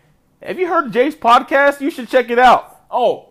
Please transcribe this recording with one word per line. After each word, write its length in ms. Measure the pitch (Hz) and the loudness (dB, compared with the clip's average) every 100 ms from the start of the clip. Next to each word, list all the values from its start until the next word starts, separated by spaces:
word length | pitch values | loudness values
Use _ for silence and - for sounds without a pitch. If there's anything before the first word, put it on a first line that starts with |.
| _ _ _ _ | _ _ _ _
"Have 160 | - 220 | -12 -6
you 80 | 349 | -4
heard 200 | 349 277 | -4 -2
of 60 | |
Jay's 220 | 208 269 | -2 -2
podcast? 640 | 302 233 240 247 269 285 285 | -2 2 2 2 0 0 0
You 100 | 277 | -6
should 180 | 311 233 | -8 -4
check 200 | 254 240 | -2 0
it 120 | 240 | 2
out." 400 | 247 196 - _ _ | 4 4 0 _ _
"Oh, 380 | 226 226 - - | -4 -2 -4 -10